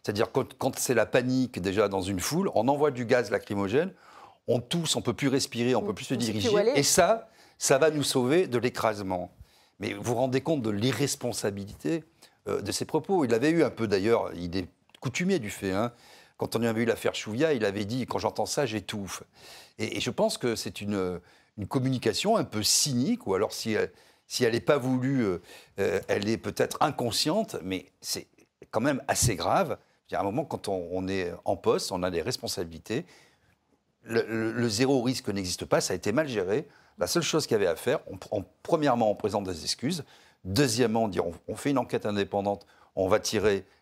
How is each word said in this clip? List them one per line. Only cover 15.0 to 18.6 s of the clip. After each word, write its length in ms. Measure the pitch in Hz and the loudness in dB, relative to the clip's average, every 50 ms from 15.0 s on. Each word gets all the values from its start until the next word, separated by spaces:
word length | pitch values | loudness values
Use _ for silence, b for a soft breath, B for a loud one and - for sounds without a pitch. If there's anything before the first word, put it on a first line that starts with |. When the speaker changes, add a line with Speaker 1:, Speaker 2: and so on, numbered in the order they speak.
| - 135 - - 175 190 196 160 | -8 -6 -4 -2 0 0 0 0
Speaker 1:
du 100 | 110 101 | -2 -4
fait, 220 | - - 104 95 | -8 -4 -2 -2
hein. 200 | 92 98 113 120 B B B B B B B B B B | 0 0 0 -2 B B B B B B B B B B
Quand 180 | - - - | -6 -4 -2
on 60 | 113 | 0
avait 220 | 117 117 110 113 120 | 0 2 2 2 2
eu 20 | |
l'affaire 300 | 113 104 - - 113 - | 0 0 0 0 -2 -2
Chouviat, 380 | - - 110 104 123 160 160 147 | -2 -6 -6 -2 0 2 2 2
il 120 | 117 107 | 2 0
avait 200 | 101 98 104 104 | 0 0 -2 -4
dit : « 200 | 101 120 131 117 - | -4 -4 -4 -4 -4
Quand 120 | - 101 | -4 -2
j'entends 260 | 107 104 - - - | -2 -2 -2 -2 -4
ça, 220 | - - 151 | -2 0 -2